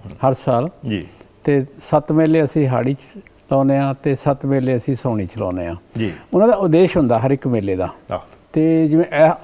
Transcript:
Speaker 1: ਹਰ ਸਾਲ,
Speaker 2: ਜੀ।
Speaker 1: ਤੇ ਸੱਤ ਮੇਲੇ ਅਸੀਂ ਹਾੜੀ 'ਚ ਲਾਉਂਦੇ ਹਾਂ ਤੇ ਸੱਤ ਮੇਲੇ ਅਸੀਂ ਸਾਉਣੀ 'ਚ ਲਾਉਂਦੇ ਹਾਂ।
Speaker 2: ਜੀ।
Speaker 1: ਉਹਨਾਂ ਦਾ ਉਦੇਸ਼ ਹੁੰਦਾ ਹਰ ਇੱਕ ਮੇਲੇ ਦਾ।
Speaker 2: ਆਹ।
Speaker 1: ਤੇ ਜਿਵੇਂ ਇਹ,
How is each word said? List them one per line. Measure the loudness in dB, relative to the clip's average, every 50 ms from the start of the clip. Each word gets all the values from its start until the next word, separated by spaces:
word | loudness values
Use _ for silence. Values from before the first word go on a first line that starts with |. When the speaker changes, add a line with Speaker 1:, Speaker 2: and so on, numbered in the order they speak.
| -18 -18
Speaker 1:
ਹਰ | -10 -2 0 0 0
ਸਾਲ, | 0 -2 0 0 0 0 -2 -8 -10 -8 -6
Speaker 2:
ਜੀ। | -6 -6 -6 -10 -16 -20 -20 -20 _ _ _
Speaker 1:
ਤੇ | 0 0 0 0 -2 -8 -18 -6 -2
ਸੱਤ | -2 0 0 0
ਮੇਲੇ | 0 2 2 2 2 2 0
ਅਸੀਂ | 0 0 -2 0 0
ਹਾੜੀ | 0 -2 -2 -2 -4
'ਚ | -6 -10 -16 -20 -20 -20 -20 _ _ _ -2
ਲਾਉਂਦੇ | 0 0 2 2 2 0
ਹਾਂ | 0 -2 -4 -4 -2
ਤੇ | -4 -4
ਸੱਤ | -2 0 -2 -2 -2 -2
ਮੇਲੇ | -2 -2 0 0 0 -2 -2
ਅਸੀਂ | -2 -4 -6
ਸਾਉਣੀ | -4 -4 -4 -4 -4 -4
'ਚ | -6 -6 -6
ਲਾਉਂਦੇ | -6 -4 -4 -6 -6
ਹਾਂ। | -8 -8 -10 -14 _ -8 -6
Speaker 2:
ਜੀ। | -4 -4 -6 -8 -10 -2 0
Speaker 1:
ਉਹਨਾਂ | 2 4 4
ਦਾ | 4
ਉਦੇਸ਼ | 2 2 2 4 4 4 4 2 0
ਹੁੰਦਾ | 2 2 2 2
ਹਰ | 2 0
ਇੱਕ | 0 0 0 -2
ਮੇਲੇ | -2 -2 0 -2 -2
ਦਾ। | -2 -4 -6 -6 -12 -12 -10
Speaker 2:
ਆਹ। | -10 -10 -10 -12 -20 -20 -20 _ -2
Speaker 1:
ਤੇ | 0 2 2 2 2 2 2
ਜਿਵੇਂ | 2 2 0
ਇਹ, | 0 2 4 4 4 4 2